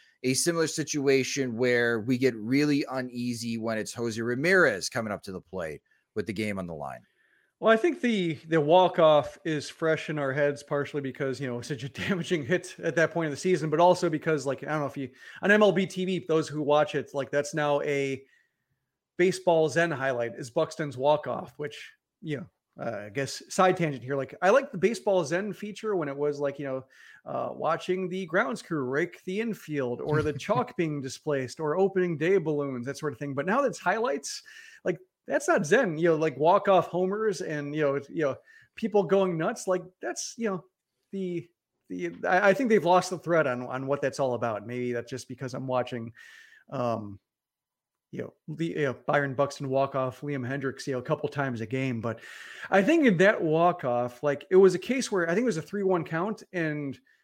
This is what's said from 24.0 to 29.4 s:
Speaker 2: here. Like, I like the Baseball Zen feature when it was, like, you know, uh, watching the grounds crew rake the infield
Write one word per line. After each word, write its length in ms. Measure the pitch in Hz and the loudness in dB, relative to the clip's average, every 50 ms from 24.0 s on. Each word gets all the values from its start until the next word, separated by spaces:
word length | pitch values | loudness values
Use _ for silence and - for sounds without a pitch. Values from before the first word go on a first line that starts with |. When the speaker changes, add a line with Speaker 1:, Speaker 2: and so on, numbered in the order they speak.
| 110 | -8
Speaker 2:
here. 120 | 127 139 | -6 -6
Like, 180 | 139 131 131 - - | -6 -6 -8 -8 0
I 80 | 180 185 | 4 4
like 220 | 220 277 269 - | 6 4 4 0
the 80 | - 180 | -4 0
Baseball 440 | 160 202 233 - - 214 196 185 165 | 0 0 0 0 0 2 2 2 2
Zen 300 | 135 160 180 208 214 180 | 0 -2 -4 -4 -4 -8
feature 420 | - - 208 202 - - 220 208 | -8 -10 -12 -12 -8 -6 -4 -2
when 140 | 180 156 147 | -2 -2 -4
it 80 | 139 143 | -4 -2
was, 220 | 143 147 147 139 | -2 -2 -2 0
like, 180 | 147 139 139 143 | -2 -4 -4 -4
you 80 | 147 | -6
know, 200 | 139 131 131 127 - _ - - - - - _ - | -6 -6 -6 -8 -10 _ -20 -20 -20 -20 -20 _ -8
uh, 220 | 143 127 127 123 | -6 -4 -4 -6
watching 580 | 123 127 - 147 165 156 - - 185 185 190 175 | -6 -4 -2 -2 -2 -2 -2 -4 -2 -2 -2 -4
the 160 | 175 190 190 | -6 -6 -6
grounds 380 | 165 160 185 233 269 247 - - | -2 0 0 0 0 -4 -8 -6
crew 220 | - 170 151 131 | -6 -4 -4 -2
rake 380 | 123 135 147 175 175 - - _ | -2 0 -2 -2 -2 -6 -12 _
the 140 | - 185 | -6 -4
infield 640 | 208 | -4